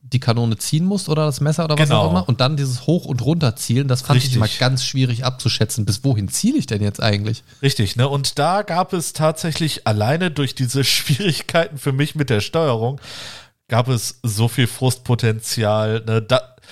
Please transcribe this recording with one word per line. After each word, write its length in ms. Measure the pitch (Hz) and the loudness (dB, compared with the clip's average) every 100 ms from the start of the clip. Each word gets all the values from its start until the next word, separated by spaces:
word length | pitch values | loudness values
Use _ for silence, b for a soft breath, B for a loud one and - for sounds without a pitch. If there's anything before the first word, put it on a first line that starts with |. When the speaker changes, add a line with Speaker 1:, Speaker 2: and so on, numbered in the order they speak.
Speaker 1:
die 160 | 131 127 | -2 -2
Kanone 380 | 127 117 117 110 | 0 0 0 -2
ziehen 260 | - 151 | -2 0
musst 240 | 185 202 170 | 0 -2 -2
oder 180 | 156 151 | 0 0
das 140 | 135 | 0
Messer 240 | 143 156 | 0 0
oder 140 | 160 151 | 0 2
was 100 | 151 | 4
Speaker 2:
Genau. 140 | 113 | 4
Speaker 1:
auch 80 | 101 | 4
immer 160 | 90 90 | 2 0
und 140 | 120 | 0
dann 160 | 131 151 | 2 0
dieses 280 | 139 127 - | -2 -2 0
Hoch- 200 | 170 - | 0 0
und 160 | 127 | -2
Runterzielen, 680 | 120 170 143 - - 123 139 | 0 2 0 -2 0 0 2
das 140 | 127 | -2
fand 160 | - 123 | 2 2
ich 60 | 131 | 4
Speaker 2:
Richtig. 120 | 123 | 2
Speaker 1:
immer 100 | 113 - | 0 2
ganz 240 | 123 131 | 0 0
schwierig 400 | - 131 131 117 | -2 0 0 0
abzuschätzen. 640 | 127 127 - - 107 - 101 | -2 -2 -2 0 -2 0 -2
Bis 180 | 98 | 0
wohin 240 | 135 104 98 | 0 0 -2
ziele 300 | - 208 294 | 0 0 0
ich 80 | - | -2
denn 160 | 104 | -2
jetzt 200 | 104 - | -2 0
eigentlich? 420 | 110 104 107 113 _ B | 0 0 -2 -6 _ B
Speaker 2:
Richtig, 340 | 139 - 98 110 | -2 0 -2 0
ne? 140 | 135 | 0
Und 280 | 143 139 - | 0 -2 0
da 240 | 151 196 | 0 0
gab 280 | 208 170 185 | 0 -2 0
es 220 | 185 - | -2 -4
tatsächlich 760 | - 156 165 170 151 160 - - | 0 0 0 -4 -2 -2 -2 0
alleine 420 | 107 107 160 185 | 2 2 2 0
durch 220 | 147 135 - | 0 -2 0
diese 280 | 127 135 | 0 2
<laughs> 20 | 131 | 2
Schwierigkeiten 920 | - - 139 202 143 - 170 165 143 | 0 0 0 0 -2 0 0 0 -2
für 160 | 147 | -4
mich 220 | 135 147 156 | 0 -2 -2
mit 140 | 135 | 0
der 120 | 110 | 0
Steuerung, 580 | - 165 156 113 117 139 B B B B B B _ | 0 0 0 0 -2 -4 B B B B B B _
gab 180 | 113 123 | 0 2
es 320 | 123 - - | 0 -2 -6
so 260 | 117 104 117 | -4 0 0
viel 180 | - 120 | 2 0
Frustpotenzial, 1400 | - 131 - - 120 117 110 - - 107 107 107 113 110 | 2 -2 -2 -2 0 2 -2 -4 -2 0 2 0 -2 0
ne? 160 | 110 | -2
Da, 340 | 107 127 - - B | 2 0 0 -20 B